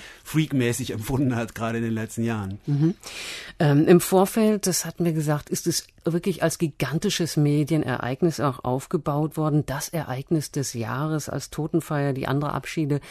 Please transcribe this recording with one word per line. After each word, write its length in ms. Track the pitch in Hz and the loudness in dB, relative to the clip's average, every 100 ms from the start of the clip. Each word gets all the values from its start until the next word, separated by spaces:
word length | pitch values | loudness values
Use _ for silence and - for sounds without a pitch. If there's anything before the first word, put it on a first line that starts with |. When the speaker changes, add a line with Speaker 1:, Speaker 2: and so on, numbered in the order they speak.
| - - - | -6 -20 -4
Speaker 1:
freakmäßig 680 | 151 151 139 120 120 123 | 0 2 2 2 0 -4
empfunden 420 | 107 107 135 135 | -6 -2 0 2
hat, 220 | 117 117 - | 0 -2 -4
gerade 220 | 113 117 | -4 -2
in 80 | 117 | -2
den 80 | |
letzten 320 | 113 110 - 117 | -2 -4 -4 -2
Jahren. 340 | 113 98 101 - | -2 -4 -6 -2
Speaker 2:
Mhm. 300 | 143 160 196 - - - - - - | 2 2 0 -8 -14 -12 -12 -14 0
Ähm, 280 | 151 143 160 | 4 6 8
im 140 | 175 | 8
Vorfeld, 640 | - 190 196 - 214 214 190 | 8 4 4 4 2 2 0
das 160 | 170 | -2
hatten 220 | 165 - 175 | -4 -2 0
wir 80 | |
gesagt, 360 | 160 151 147 - | 0 0 -2 -2
ist 160 | 180 - | -4 -2
es 220 | 160 - - | -4 -6 -8
wirklich 400 | - 165 185 165 | -4 -2 -2 0
als 140 | 165 - | -2 0
gigantisches 800 | 165 - 131 151 208 - 165 - | -4 -2 -4 -2 0 0 0 2
Medienereignis 1000 | 147 147 143 160 127 123 120 135 170 156 | 4 4 2 0 0 -2 -4 0 0 2
auch 240 | 139 127 | -2 -2
aufgebaut 760 | 123 131 - 175 143 147 151 151 | -2 -2 -2 -2 0 0 -2 0
worden. 280 | 156 147 - | 2 2 0
Das 240 | 135 - | -4 -6
Ereignis 640 | 165 - 127 - 160 143 | -6 -6 -8 -2 -2 -2
des 220 | 151 131 | -4 -4
Jahres 560 | 120 113 120 156 156 - | -4 -4 -4 -2 -4 -4
als 220 | 143 - | -8 -8
Totenfeier, 600 | - 151 170 - 151 143 | -6 -2 -2 0 0 0
die 140 | 131 - | -2 -2
andere 260 | 135 147 | -2 -2
Abschiede 460 | 143 - - 151 143 - | -4 -6 -4 0 -2 -4